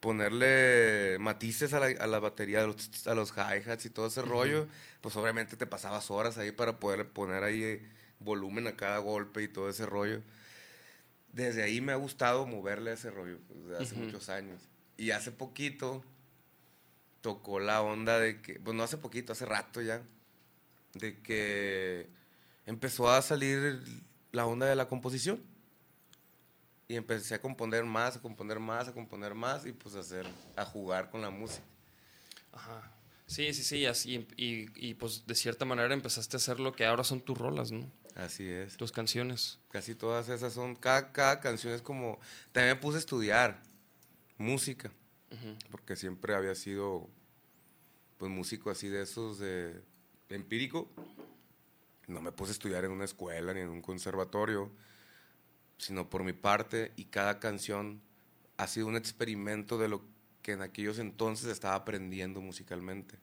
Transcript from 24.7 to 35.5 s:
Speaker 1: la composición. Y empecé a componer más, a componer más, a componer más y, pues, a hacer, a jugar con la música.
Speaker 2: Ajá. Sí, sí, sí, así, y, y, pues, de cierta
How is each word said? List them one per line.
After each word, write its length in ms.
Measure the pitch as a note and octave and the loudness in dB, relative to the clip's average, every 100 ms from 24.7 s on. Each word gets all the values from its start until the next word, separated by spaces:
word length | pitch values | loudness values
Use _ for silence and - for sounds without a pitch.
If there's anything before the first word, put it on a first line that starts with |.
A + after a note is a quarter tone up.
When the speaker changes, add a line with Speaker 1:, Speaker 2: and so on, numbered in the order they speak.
| C3+ | 4
Speaker 1:
la 120 | B2+ | 2
composición. 540 | C3 B2+ B2+ C3+ A3+ - - - _ _ _ _ - _ _ _ _ _ _ _ | -2 -2 -2 0 -2 -6 -20 -20 _ _ _ _ -20 _ _ _ _ _ _ _
Y 80 | A#2 | -6
empecé 400 | A2 A2+ G2+ A2 | -2 -2 -2 -4
a 40 | |
componer 440 | C3 C3 A2+ A2+ | -4 -4 0 2
más, 320 | A#2 A2 B2 A#2+ | 2 2 2 -2
a 40 | |
componer 380 | A#2+ G#2 G2+ A2 | -10 -8 -6 -4
más, 300 | A2 A#2 B2 | -2 -2 -4
a 40 | |
componer 420 | A#2+ A2 G2 G#2 | -8 -10 -8 -6
más 300 | G#2+ A#2+ C#3+ | -4 -2 -2
y, 80 | - | -6
pues, 220 | A#2 G#2 | -12 -12
a 60 | G2+ | -10
hacer, 260 | F2 F#2 F#2 F#2 - - | -8 -8 -8 -12 -12 -6
a 80 | |
jugar 440 | G#2 G#2 F#2+ F2+ F#2 | -6 -4 -2 -2 -2
con 120 | A2+ | -6
la 80 | G#2+ | -8
música. 320 | G2 A2 - - - - - - - - - - | -8 -8 -10 -14 -20 -20 -20 -20 -20 -20 -20 -20
Speaker 2:
Ajá. 380 | A#2+ A2+ A2+ A2 - - - - | -18 -14 -14 -16 -20 -20 -20 -10
Sí, 280 | - D3+ | -2 -2
sí, 80 | D3 | 0
sí, 240 | B2 D3 C3+ | -2 2 2
así, 400 | A#2 B2+ B2 A2+ - | 2 0 -4 -6 -4
y, 320 | B2 A2+ G#2+ | -2 -2 -6
y, 200 | - B2 | -8 -8
pues, 300 | A2+ A#2 A2 | -4 -6 -6
de 120 | - A2+ | -2 0
cierta 280 | A#2 | 0